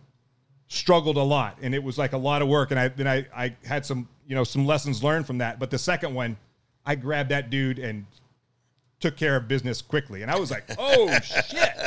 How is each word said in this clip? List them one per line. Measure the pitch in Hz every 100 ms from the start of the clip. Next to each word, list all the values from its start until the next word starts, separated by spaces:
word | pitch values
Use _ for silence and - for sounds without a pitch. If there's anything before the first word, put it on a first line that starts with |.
| _ _ _ _ _ _ -
struggled | - - 175 151 143
a |
lot, | 139 143 113 92
and | 127 139
it |
was, | 135 131
like, | 135
a | 135
lot | 131 143
of | 143
work." | 143 135
And | 135
I, | 127
then | 131 139
I, | 131 135 117
I | 123 117 -
had | 143 139
some, | 127 120 _ -
you | 131
know, | 123
some | 139 139
lessons | 151 143 113
learned | 139 160 143
from | 123
that. | 117 117
But | 127
the | 135
second | - 170 165
one, | 127 120 107 _ _ _ _ -
I | 143
grabbed | 123 147 139
that | 143 120
dude | 135 135 127
and | 123 107 101 _ _ _ _ _ _ _ _ -
took | 165 147
care | 156 139
of | 117
business | 135 120 113
quickly. | - 147 - 98
And | 110
I | 175
was | 160
like, | 104 - -
"Oh, | 262 269 208 160
<laughs> |
shit, | - 160 - 311 - -